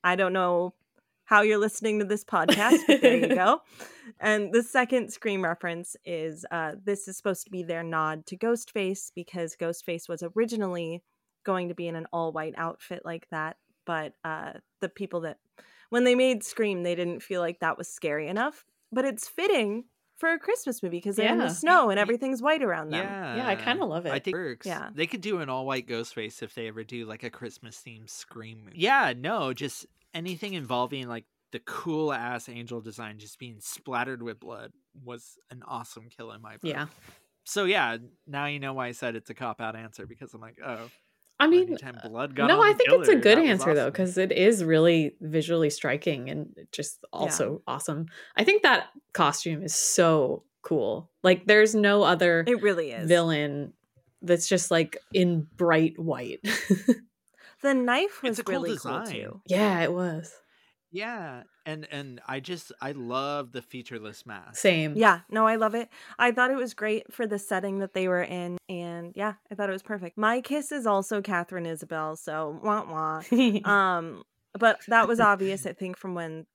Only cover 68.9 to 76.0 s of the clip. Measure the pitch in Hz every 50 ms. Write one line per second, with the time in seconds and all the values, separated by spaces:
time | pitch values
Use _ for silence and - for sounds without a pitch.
68.9 | 170 170 170 175 175 190 202 214 208 208 _ _ 208 196 208 196 190 190 - -
69.9 | 214 202 180 170 _ - 214 220 233 254 240 - 277 302 277 - 294 294 233 220
70.9 | 202 196 196 - 220 208 196 208 190 175 175 - 185 180 170 165 165 151 - -
71.9 | 160 160 156 156 156 160 - - 151 156 160 151 156 156 - 214 208 214 - -
72.9 | 160 156 160 156 156 160 170 - 240 240 262 240 208 208 208 196 202 202 196 185
73.9 | 180 170 165 165 127 90 - _ _ _ _ _ _ 294 - 339 311 - - -
74.9 | 233 226 226 220 233 226 233 208 202 190 196 196 190 196 - 196 - _ 190 165
75.9 | 151 -